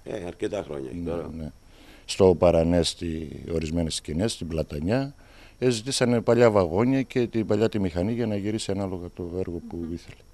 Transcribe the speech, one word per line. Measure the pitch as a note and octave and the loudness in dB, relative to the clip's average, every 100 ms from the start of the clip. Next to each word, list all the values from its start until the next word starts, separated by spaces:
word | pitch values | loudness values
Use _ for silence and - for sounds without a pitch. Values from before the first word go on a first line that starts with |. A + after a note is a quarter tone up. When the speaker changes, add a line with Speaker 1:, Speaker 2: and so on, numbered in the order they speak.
Speaker 1:
Ε, | - A2 F2 | -12 -10 -10
αρκετά | F2 G#2 G2 D2 | -8 -6 -6 -6
χρόνια | D2 C2 | -8 -8
έχει | E2+ | -8
Speaker 2:
Ναι, | E2+ | -6
Speaker 1:
τώρα. | E2+ D2+ D#2+ | -6 -8 -10
Speaker 2:
ναι. | D2+ - - - - - - | -12 -14 -20 -20 -20 -20 -8
Στο | - F#2+ E2 | 6 6 8
Παρανέστη, | F2+ E2 E2 F2 D#2 - E2+ D#2+ D2+ C#2 C#2 | 6 6 6 4 2 -2 -6 -6 -8 -12 -6
ορισμένες | E2 D#2 E2 D#2+ - | -4 -2 -2 -2 -4
σκηνές, | - D#2 A2+ | -6 -2 -2
στην | - E2+ | -4 -6
Πλατανιά, | D#2+ D2+ D2 E2 B2 C#3 - - - - - | -4 -4 -4 -2 -2 -2 -10 -20 -20 -20 -2
ε, | B2+ | 0
ζητήσανε | A2+ A#2+ - - A#2+ | 0 -4 0 2 2
παλιά | A2+ A#2 A#2+ | 4 6 6
βαγόνια | G#2 F2 F2+ B2 C3+ | 6 4 2 2 2
και | B2+ C3 A#2 | 0 -2 -2
την | A2+ G2 | -2 0
παλιά | G#2 A2 | 2 2
τη | G#2+ | 0
μηχανή | F#2+ F2 G2 | -2 -2 -2
για | A#2 A2+ | -2 -2
να | G#2 | -2
γυρίσει | G2 A2 - | -4 -4 -4
ανάλογα | G2 G2 F#2 F2 - | -4 -4 -6 -10 -10
το | F2 F2+ | -8 -6
έργο | F#2+ E2+ D#2 | -6 -8 -8
που | E2+ | -10
Speaker 3:
Μμμ. | E2 | -8
Speaker 2:
ήθελε. | E2+ - - - | -8 -12 -20 -20